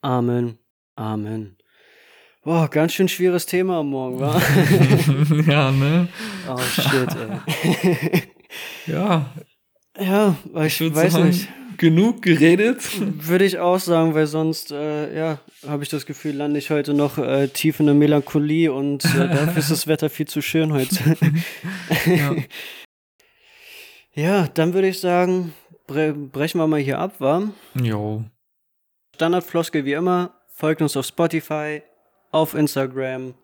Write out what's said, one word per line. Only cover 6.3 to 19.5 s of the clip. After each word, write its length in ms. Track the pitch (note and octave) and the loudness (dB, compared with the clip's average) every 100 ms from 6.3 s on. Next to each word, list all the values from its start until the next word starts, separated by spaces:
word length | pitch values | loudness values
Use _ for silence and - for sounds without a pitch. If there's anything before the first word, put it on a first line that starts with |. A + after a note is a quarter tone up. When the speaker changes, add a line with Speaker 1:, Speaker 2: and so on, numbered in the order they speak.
| G3 F3+ | -12 -10
Speaker 1:
Oh, 100 | B2+ | -6
shit, 500 | B2+ - C#3 C#3 B2+ A#2 | -4 -2 0 0 0 -4
ey. 1040 | A2+ F3+ - D3+ - E3 F3+ E3 D#3+ F3 - _ _ - - - - | -8 -8 -6 -2 0 2 2 0 0 0 -2 _ _ -16 -16 -14 -6
<laughs> 60 | |
Speaker 2:
Ja. 400 | D#3+ G3+ E3+ B2+ D3+ - _ _ _ _ - | -2 2 0 0 -10 -20 _ _ _ _ -6
Speaker 1:
Ja, 360 | F#3+ G3 G#3 D#3 - | 0 2 2 0 -4
weil 140 | - D#3 | -2 -2
ich 80 | - | 0
Speaker 2:
Ich 40 | |
würd 140 | D#3+ D3+ | -2 2
Speaker 1:
weiß 180 | F3 | 2
Speaker 2:
sagen, 140 | E3 E3+ | 4 2
Speaker 1:
nicht. 200 | F3+ - - - - | 2 -4 -16 -18 0
Speaker 2:
genug 440 | E3 D#3+ A3 A#3 | 4 6 4 2
geredet. 580 | F3 D#3 D#3+ F3+ A3 B3+ - G3+ G3+ D3+ D3+ | 2 4 6 6 2 0 -6 -6 -6 -6 -2
Speaker 1:
Würde 160 | F3+ G3 | 2 2
ich 120 | F3+ | 2
auch 200 | F3 F3+ | 0 0
sagen, 340 | F3+ E3+ D#3+ | 2 2 4
weil 140 | D#3 D3+ | 2 0
sonst, 440 | D#3 D#3+ D#3+ - | 0 -2 -4 -8
äh, 440 | D3 D3+ D3+ D3+ - | -8 -6 -4 -6 -4
ja, 220 | D#3+ D3 _ _ C#3+ | -4 -6 _ _ -8
hab 140 | D3 | -6
ich 80 | C#3+ | -4
das 160 | D3+ - | -8 -8
Gefühl, 300 | D3 D#3 C#3+ | -10 -8 -4
lande 240 | D3 D3 | -2 -4
ich 100 | C3+ | -2
heute 240 | D3+ D3 | -2 0
noch, 240 | C#3+ C#3+ D3 | 0 0 -2
äh, 300 | B2+ C3+ C#3 | -2 0 0
tief 300 | - D#3 D3 | 0 -2 2
in 80 | D3+ | 4
der 80 | C#3+ | 6
Melancholie 760 | D3 D3 C#3 D#3 D3 D#3+ E3 | 6 2 2 -2 0 2 2
und, 320 | C3 C#3 C#3+ E3 | 0 -4 -2 0
äh, 220 | E3+ F3 | 0 2
Speaker 2:
<laughs> 0 | |
Speaker 1:
dafür 300 | D3 D3+ | 2 0